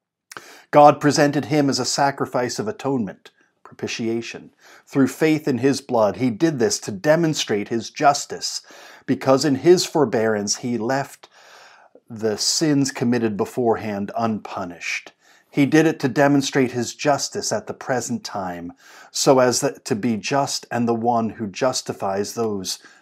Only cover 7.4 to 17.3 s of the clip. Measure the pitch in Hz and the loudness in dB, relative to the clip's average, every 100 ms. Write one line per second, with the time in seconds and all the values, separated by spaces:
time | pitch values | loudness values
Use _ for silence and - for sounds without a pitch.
7.4 | - 104 101 117 101 - 143 143 - - | -2 -4 -2 -6 -8 0 2 2 -4 -10
8.4 | - - - - - - - 131 135 131 | -8 -10 -14 -20 -20 -14 -4 -2 4 4
9.4 | 151 135 170 180 - 165 127 113 110 104 | 4 2 6 6 4 0 2 2 2 0
10.4 | 101 - 123 120 113 135 135 - - _ | -2 -4 -4 -4 -2 -2 -4 -12 -20 _
11.4 | - - - - _ - - 113 110 101 | -20 -20 -20 -20 _ -20 -18 -4 -4 -2
12.4 | - - 160 143 135 - 120 120 113 101 | -2 0 2 2 0 0 0 2 0 -2
13.4 | 110 - 117 101 107 101 101 - 113 104 | -4 -2 0 0 -2 -6 -6 -2 -2 -2
14.4 | - 107 90 82 - - - _ _ _ | -6 -10 -10 -10 -8 -8 -10 _ _ _
15.4 | _ - 135 156 160 156 135 131 143 143 | _ 0 4 4 4 2 -2 2 4 4
16.4 | 139 143 120 120 110 - 151 139 - | 2 0 0 -2 -6 -4 -2 -2 -4